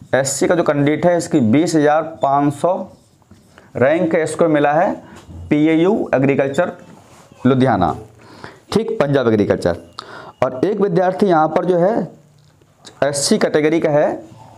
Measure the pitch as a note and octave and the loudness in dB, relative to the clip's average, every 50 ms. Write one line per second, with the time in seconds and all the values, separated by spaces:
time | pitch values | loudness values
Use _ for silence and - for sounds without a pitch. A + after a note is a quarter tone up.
0 | - - - B2+ C3+ C3+ - - F#3 F3 F#3 E3 E3+ - D3 C#3+ C#3+ C#3+ D3+ D3+ | -8 -2 -2 -2 0 -2 -2 -2 0 0 0 2 2 0 0 2 2 2 0 2
1 | E3+ F3+ F3 E3+ E3+ - - D3+ A#2+ G#2+ A2+ D3 F3 E3+ D#3+ D#3 D3 D3 D3+ D#3+ | 2 0 0 0 -2 0 0 0 2 2 2 2 2 2 2 2 2 2 2 0
2 | D#3 D#3+ - - - C#3 C#3 C#3+ C#3+ D3 C#3 - - E3+ F#3 G#3 G#3 - - - | -2 -4 -6 -4 -2 0 0 0 0 0 -2 -2 -2 -2 -2 -2 -6 -12 -16 -20
3 | _ _ _ _ _ _ - - _ _ _ - - - - A#2+ B2 C3+ D#3 F3 | _ _ _ _ _ _ -20 -20 _ _ _ -20 -20 -14 -4 -2 0 0 2 0
4 | F3+ E3 F3+ E3+ D#3 D#3 - - E3+ E3 D3+ D3 C#3+ C#3+ D3 D#3+ F#3+ A3 B3 - | 0 -2 0 -2 -2 -2 -2 -2 0 0 2 2 0 0 2 0 0 0 -2 -6
5 | - - - - - - - - - - D3+ D3 D3+ D#3+ D#3+ D#3+ E3+ F#3 A3+ - | -12 -18 -20 -20 -20 -20 -20 -18 -6 -4 0 0 2 2 2 2 2 2 0 0
6 | - - - C3 C#3 C#3 C#3 C3 C#3 C#3 C#3 - F3 G#3 - - - - - - | -2 -2 0 0 2 2 2 0 0 -2 -2 -2 -2 -2 -4 -10 -20 -20 -20 -20
7 | - - - - - - - - - B2 - B2+ B2+ C3 A2 F#2 F2+ D#2 C#2 - | -20 -20 -20 -20 -20 -20 -20 -2 0 0 2 2 2 2 2 2 0 -2 -2 -6
8 | - - - - - - - - - - - - _ _ - G3+ A3+ - - - | -10 -18 -20 -20 -20 -20 -20 -20 -20 -20 -20 -20 _ _ -2 -2 -2 -2 -2 -2
9 | C#3+ C#3+ C#3 C#3 B2 A#2 A2 G#2 G2 - G2 F2+ - F2 E2+ - - - - - | 0 0 2 2 2 2 2 2 2 2 0 0 0 -2 -2 -4 -8 -16 -20 -20
10 | - - - - - - - _ B2+ C3+ - - - F#3 A3 G3 G3 G3 E3+ F3+ | -20 -20 -20 -20 -20 -20 -6 _ -4 -4 -2 -2 -2 -2 0 0 0 0 0 0
11 | F#3 F#3 F3+ - G#3 G3 E3+ D#3 D#3 D#3+ - F#3 F3 F3 F3+ E3+ E3+ G3 A#3 - | 0 0 0 2 2 2 4 2 2 2 0 -2 0 0 0 2 2 2 0 -2
12 | F3+ - - - _ _ _ _ _ _ _ _ _ _ _ _ - - - - | -4 -6 -10 -18 _ _ _ _ _ _ _ _ _ _ _ _ -20 -20 -6 -4
13 | C3+ C#3+ D3 - - - G#3+ G3+ G3+ D#3+ - D#3 D3 D#3 D#3+ E3+ E3 D#3+ C#3+ D3 | -2 -2 -2 -2 0 0 0 0 0 0 0 0 2 2 0 0 0 0 2 2
14 | E3 G#3+ - - - - - - - - - | 0 0 -2 -6 -12 -18 -20 -20 -20 -20 -20